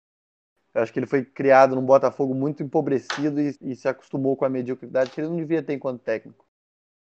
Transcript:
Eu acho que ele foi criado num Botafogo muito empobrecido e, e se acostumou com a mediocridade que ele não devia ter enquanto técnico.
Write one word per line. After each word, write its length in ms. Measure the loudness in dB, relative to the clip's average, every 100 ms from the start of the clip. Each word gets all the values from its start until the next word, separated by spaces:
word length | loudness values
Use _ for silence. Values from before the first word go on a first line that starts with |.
| _ _ _ _ _ _ _
Eu 80 | -2
acho 80 | -2
que 80 | -4
ele 60 | -2
foi 160 | -2
criado 520 | -4 -2 6 8 8 4
num 100 | 4
Botafogo 480 | 4 4 -2 -4
muito 280 | -2 -4 -4
empobrecido 800 | -4 -2 0 -2 -4 -4 -4 -2
e, 160 | -4 -4
e 140 | -10 -6
se 120 | -6
acostumou 480 | -6 -8 -4 -2 0
com 80 |
a 60 | -2
mediocridade 600 | -2 -6 -8 -4 -2 -2
que 100 | -4
ele 80 | -6
não 80 | -6
devia 260 | -2 -4
ter 100 | -2 -6
enquanto 260 | -6 -8
técnico. 420 | -4 -6 -6 -20 _ _ _ _ _ _